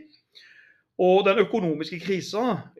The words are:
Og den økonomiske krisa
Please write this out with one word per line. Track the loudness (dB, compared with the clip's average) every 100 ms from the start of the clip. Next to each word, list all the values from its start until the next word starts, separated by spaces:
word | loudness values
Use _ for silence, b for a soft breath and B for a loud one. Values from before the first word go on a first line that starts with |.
| -8 _ _ -20 B B B B B 0
Og | 2 4 4
den | 2
økonomiske | 2 0 -2 -4 -6 -8
krisa | -6 -4 -4 -4 -2 -4 -6 -8